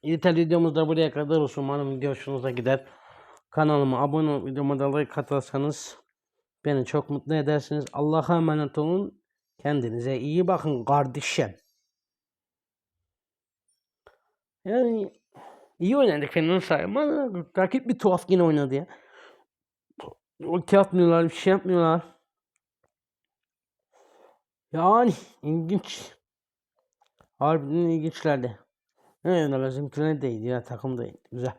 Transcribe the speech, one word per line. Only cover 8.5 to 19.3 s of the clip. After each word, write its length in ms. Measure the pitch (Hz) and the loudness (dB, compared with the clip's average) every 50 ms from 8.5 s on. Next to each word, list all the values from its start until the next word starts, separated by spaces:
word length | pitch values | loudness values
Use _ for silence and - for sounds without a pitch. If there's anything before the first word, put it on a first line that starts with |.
| 151 151 151 139 - | 0 0 -2 -4 -4
olun. 440 | 156 147 160 175 190 202 - - _ _ _ _ _ _ _ _ | -4 -2 -2 -2 -2 -4 -6 -10 _ _ _ _ _ _ _ _
Kendinize 600 | _ - 143 147 143 120 117 110 120 120 131 135 | _ -4 -2 -2 0 -2 -2 -4 -4 -4 -4 -4
iyi 300 | 123 123 147 151 175 180 | -4 -4 -2 0 0 2
bakın 380 | 175 185 165 - 156 143 123 113 | 2 0 0 0 -2 -4 -2 0
kardeşim. 720 | 123 139 143 143 131 120 147 - - - - 139 101 95 _ _ _ _ _ _ _ _ _ _ _ _ _ _ _ _ _ _ _ _ _ _ _ _ _ _ _ _ _ _ _ _ _ _ _ _ _ _ _ _ _ _ _ _ _ _ _ _ _ _ - _ _ _ _ _ _ _ _ _ _ _ | 2 2 2 2 0 -4 -6 -6 -4 -2 -2 -2 -2 -4 _ _ _ _ _ _ _ _ _ _ _ _ _ _ _ _ _ _ _ _ _ _ _ _ _ _ _ _ _ _ _ _ _ _ _ _ _ _ _ _ _ _ _ _ _ _ _ _ _ _ -20 _ _ _ _ _ _ _ _ _ _ _
Yani 480 | 185 214 247 254 240 226 220 208 - _ _ _ _ _ - - - - - - _ _ _ | -2 0 0 2 2 0 -2 -4 -8 _ _ _ _ _ -20 -20 -20 -20 -20 -20 _ _ _
iyi 180 | 165 190 254 | 0 2 4
oynadık, 340 | 285 269 214 151 147 147 143 | 4 4 4 2 0 -2 0
fena 300 | - 175 156 160 180 185 | 0 0 2 4 2 0
sayılmaz. 720 | - - 170 147 160 185 202 269 302 294 302 294 277 247 190 180 160 - _ | 2 0 0 0 0 -2 -2 0 0 0 0 -2 -2 -4 -6 -8 -10 -4 _
Rakip 300 | 196 185 185 - 262 262 | 0 0 2 0 -4 -2
bir 120 | 240 254 - | -2 -4 0
tuhaf 260 | - 202 185 170 - - | 2 2 2 2 2 2
yine 140 | 185 185 175 | 4 4 6
oynadı 320 | 165 156 151 143 131 131 | 4 4 2 0 0 -2
ya. 120 | 139 170 - - - _ _ - - - - | -4 -6 -8 -18 -20 _ _ -20 -20 -20 -20